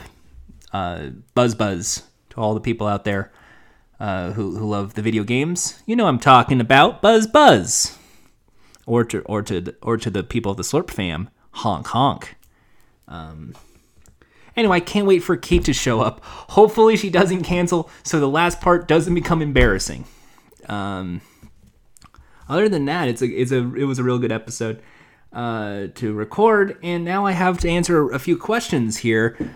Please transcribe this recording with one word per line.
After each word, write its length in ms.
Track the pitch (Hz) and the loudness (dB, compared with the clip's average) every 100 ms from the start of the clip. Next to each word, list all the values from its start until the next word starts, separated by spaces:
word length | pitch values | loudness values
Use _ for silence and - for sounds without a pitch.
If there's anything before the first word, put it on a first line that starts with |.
| - _ - - - - - | -20 _ -20 -20 -20 -20 -10
Uh, 360 | 98 87 82 71 - - | -6 -6 -8 -12 -14 -6
buzz 220 | 127 123 107 | 0 0 0
buzz 480 | 104 90 104 - - _ _ | -4 -2 -6 -8 -12 _ _
to 100 | - | -6
all 140 | 107 | -4
the 80 | 107 | -2
people 260 | 120 110 104 | -4 -4 -2
out 160 | 101 | -2
there, 300 | 107 98 - _ - - - _ _ - | -2 -4 -6 _ -20 -20 -20 _ _ -10
uh, 320 | 104 92 90 | -6 -4 -6
who, 240 | 101 98 98 | -6 -6 -6
who 140 | 107 | -4
love 240 | 101 101 | -4 -6
the 80 | 107 | -4
video 220 | 107 110 | -2 -2
games. 580 | 101 123 156 175 - - - | -2 -2 -2 -4 -6 -8 -4
You 80 | 233 | 0
know 100 | 196 | 2
I'm 140 | 120 | 2
talking 420 | 139 127 120 127 | 6 6 6 0
about. 400 | 113 139 185 247 | 4 6 6 4
Buzz 240 | 208 226 220 | 4 4 6
buzz. 680 | 302 277 117 87 - - - _ - _ _ _ _ - - - | 6 8 6 2 -2 -4 -8 _ -20 _ _ _ _ -20 -18 -2
Or 180 | 117 | 0
to, 180 | 117 101 | 0 -4
or 180 | - 104 | -4 -6
to 180 | 110 92 | -2 -4
the, 160 | 90 - | -6 -10
or 160 | 113 113 | -4 -4
to 120 | 113 | -2
the 140 | 98 | -6
people 280 | 90 117 101 | -4 -4 -4
of 60 | 98 | -6
the 60 | |
Slurp 260 | - 147 185 | -2 -2 -4
fam. 400 | - 92 80 107 _ _ | -6 -4 -4 -8 _ _
Honk 360 | - 110 85 - | -6 -4 -4 -4
honk. 480 | 117 135 - - - _ _ _ _ _ _ - | 0 0 -2 -12 -20 _ _ _ _ _ _ -20
Um, 440 | 82 80 78 78 - - _ _ _ - _ _ _ - 233 | -16 -16 -16 -16 -18 -20 _ _ _ -20 _ _ _ -10 0
anyway, 220 | 214 175 | 2 2
I 20 | |
can't 260 | 175 208 196 | 0 -2 2
wait 140 | 180 | 2
for 160 | 180 170 | 2 -4
Kate 300 | - 170 - | 0 0 2
to 80 | |
show 260 | - 131 113 | -2 0 0
up. 240 | 113 - | 0 -4
Hopefully 720 | - - - - 214 226 220 214 | -20 -20 0 6 6 8 4 4
she 140 | 196 | 0
doesn't 340 | 170 190 185 | 2 2 0
cancel, 460 | 160 180 175 170 - - | -2 0 0 0 -4 -12
so 180 | - 160 | -4 0
the 80 | 139 | 0
last 320 | 156 175 - | 2 0 0
part 260 | 185 170 170 | 2 2 4
doesn't 260 | 160 165 | 2 2
become 280 | 170 - 165 | -2 0 -2
embarrassing. 640 | 147 127 120 95 - 65 - - - _ _ _ - | 0 2 4 2 -4 -10 -16 -20 -20 _ _ _ -12
Um, 500 | 104 98 92 92 87 - _ - - - _ _ - - - - - - | -8 -8 -8 -8 -10 -12 _ -20 -20 -20 _ _ -20 -20 -20 -20 -20 -4
other 220 | 160 214 | 0 2
than 160 | 170 139 | 2 -2
that, 240 | 175 135 | -2 -2
it's 120 | 117 | -2
a, 60 | 123 | -2
it's 240 | - 123 | -2 0
a, 60 | 131 123 127 | 0 -2 -4
it 80 | |
was 160 | 139 127 | -4 -2
a 40 | |
real 140 | 123 123 | 0 0
good 140 | 120 | -2
episode, 500 | 110 113 - 113 110 - - _ _ _ | -4 -8 -8 -6 -8 -14 -20 _ _ _
uh, 560 | - 120 113 104 101 98 - | -10 -6 -6 -6 -8 -10 -6
to 180 | 113 | -6
record, 640 | 107 107 - 220 208 196 - | -4 -6 2 4 4 0 -2
and 220 | 175 175 170 | -6 -6 -4
now 200 | 196 202 | -2 -2
I 60 | |
have 280 | 175 185 180 | 0 0 0
to 100 | 170 | 0
answer 420 | 175 170 165 143 | 0 2 2 2
a 80 | 131 | -2
few 180 | 170 170 | -2 -2
questions 600 | - 233 - 143 110 107 | -2 -4 0 -2 -2 -2
here. 400 | 117 110 113 - - | 0 2 2 -2 -12